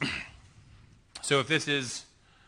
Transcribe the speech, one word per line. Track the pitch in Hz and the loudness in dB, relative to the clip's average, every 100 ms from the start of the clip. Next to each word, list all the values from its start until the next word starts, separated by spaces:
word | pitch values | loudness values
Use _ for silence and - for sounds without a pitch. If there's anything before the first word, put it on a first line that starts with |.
<clears throat> | - - - - - - - - - - _ - | -4 -4 -8 -16 -20 -20 -20 -20 -20 -20 _ -10
So | - 143 | 2 2
if | 131 | 4
this | 156 147 | 0 2
is, | 143 120 - - _ _ - | 0 -2 -8 -12 _ _ -20